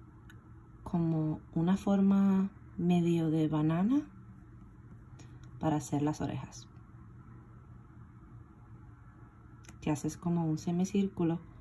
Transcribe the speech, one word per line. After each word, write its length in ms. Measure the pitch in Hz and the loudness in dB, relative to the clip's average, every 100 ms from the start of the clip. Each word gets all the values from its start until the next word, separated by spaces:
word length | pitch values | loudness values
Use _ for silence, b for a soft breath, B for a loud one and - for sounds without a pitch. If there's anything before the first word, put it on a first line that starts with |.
| - - - - - - - - | -20 -20 -20 -20 -20 -20 -20 -18
como 560 | - 175 165 160 156 156 - 165 | -6 0 2 2 0 -2 -4 0
una 200 | 165 196 | 2 2
forma 720 | - 196 196 196 196 190 196 - - - | 4 4 6 6 6 4 2 -4 -12 -2
medio 500 | 175 175 170 170 160 | 2 4 4 4 4
de 160 | 160 156 | 2 2
banana 540 | 156 151 165 202 285 302 - - - - - - - - - - - B B - - | 2 2 2 2 2 0 -8 -18 -20 -20 -20 -20 -20 -20 -20 -20 -20 B B -18 -4
para 160 | 156 | 0
hacer 280 | 151 - 147 | 0 0 -2
las 180 | 147 151 | 0 -2
orejas. 480 | 143 131 - - - - - - - - - - - - - - - - - - - - - - - - - - - - - - - - - - | -4 -6 -10 -14 -18 -20 -20 -20 -20 -20 -20 -20 -20 -20 -20 -20 -20 -20 -20 -20 -20 -20 -20 -20 -20 -20 -20 -20 -20 -20 -20 -20 -20 -20 -20 -8
Que 100 | - | -4
haces 260 | 147 156 156 | -2 -4 -6
como 300 | 175 170 160 | -2 0 0
un 100 | 156 | -2
semicírculo, 840 | - 175 190 202 196 - 165 165 B B | -2 0 0 2 0 0 0 0 B B